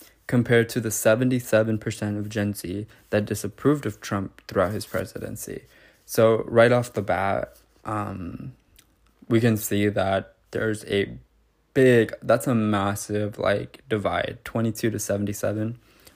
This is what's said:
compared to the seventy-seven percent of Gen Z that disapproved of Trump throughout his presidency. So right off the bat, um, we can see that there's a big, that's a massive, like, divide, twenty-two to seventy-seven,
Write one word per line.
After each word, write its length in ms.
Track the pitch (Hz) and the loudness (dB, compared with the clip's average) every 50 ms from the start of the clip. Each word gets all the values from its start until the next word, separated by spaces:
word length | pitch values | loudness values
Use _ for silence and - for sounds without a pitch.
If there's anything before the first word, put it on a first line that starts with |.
| - - _ _ _ | -20 -20 _ _ _
compared 420 | - - 123 113 - 120 117 113 113 | -2 0 2 4 4 4 4 4 4
to 100 | - 127 | 0 -4
the 100 | 107 110 | -4 -4
seventy-seven 880 | - - - 117 110 113 127 127 131 127 123 - - 107 110 113 110 104 | -2 0 2 4 4 4 4 2 0 0 0 2 2 2 2 2 0 -2
percent 400 | - 113 107 - 107 104 104 104 | -4 -6 -6 -4 -4 -4 -4 -4
of 100 | 104 104 | -6 -6
Gen 260 | 107 110 101 101 101 | -4 -2 -2 -2 -4
Z 320 | - - - 98 101 107 - - _ _ - | -6 -8 -8 -8 -8 -8 -10 -14 _ _ -2
that 160 | - 107 104 | -2 -2 -2
disapproved 600 | 104 110 101 - 101 - - - 131 151 147 135 | -2 -4 -6 -6 -8 -6 -2 0 2 2 0 -2
of 140 | 110 101 - | -6 -8 -8
Trump 420 | - - 107 98 95 - - _ - - | -8 -6 -6 -6 -6 -6 -10 _ -14 -4
throughout 240 | - 104 92 104 110 | 0 0 0 0 0
his 140 | 101 - | -6 -8
presidency. 800 | - - - - - - - - - - - - - - - - _ _ _ - _ _ _ _ | -6 -6 -6 -6 -6 -10 -12 -12 -10 -12 -10 -10 -10 -12 -12 -14 _ _ _ -20 _ _ _ _
So 380 | - - - 113 110 113 110 - - | -4 2 4 6 6 6 4 0 2
right 240 | - 117 113 117 123 | 6 6 6 8 6
off 200 | 123 120 - - | 4 0 -2 -4
the 100 | - 101 | -4 -2
bat, 540 | - 87 90 95 98 98 - - - - - _ _ _ _ - | -2 -2 -2 0 -2 -2 -2 -4 -6 -12 -16 _ _ _ _ -10
um, 680 | - 110 107 104 98 95 95 90 80 - - - 135 - _ _ _ _ _ _ _ _ _ _ _ _ _ _ - | -8 -6 -6 -6 -6 -8 -10 -10 -10 -12 -12 -14 -14 -16 _ _ _ _ _ _ _ _ _ _ _ _ _ _ 0
we 120 | 120 113 | 2 4
can 160 | 113 120 110 | 4 4 2
see 320 | 104 - - 104 101 104 104 | 2 -2 -2 0 2 2 2
that 460 | 101 101 95 95 98 98 95 - _ _ _ _ | 2 0 0 0 0 -2 -2 -6 _ _ _ _
there's 340 | - 113 110 110 107 104 - | -6 -4 -2 -2 -4 -4 -6
a 300 | - - 101 98 - 117 117 - _ _ _ _ _ _ _ _ _ - | -4 -2 -2 -2 -2 -6 -14 -18 _ _ _ _ _ _ _ _ _ 2
big, 400 | 139 131 131 123 117 110 104 - - - | 4 6 6 6 6 4 2 -2 -4 0
that's 240 | - 110 123 - | 2 2 2 2
a 80 | - 123 | 2 0
massive, 840 | 113 107 107 107 101 98 101 101 104 - - 104 104 104 101 107 | 2 2 2 2 0 0 0 -2 -4 -4 -4 -4 -4 -4 -4 -4
like, 460 | - - 98 101 104 - - - - _ - | -2 -2 0 0 0 -4 -8 -14 -16 _ -6
divide, 500 | 110 107 95 95 85 87 - - - - - | -4 -2 -2 -2 -2 -2 -4 -4 -8 -12 -12
twenty-two 460 | - - 117 113 113 107 - - 113 | -6 -4 -2 -2 -2 -2 -2 -2 -4
to 80 | 104 104 | -2 -4
seventy-seven, 800 | - - 101 98 104 107 104 - - 101 104 110 107 110 120 - _ _ _ _ - - - | -4 -4 -2 -2 -2 -4 -4 -4 -4 -4 -2 -2 -4 -4 -6 -10 _ _ _ _ -20 -20 -12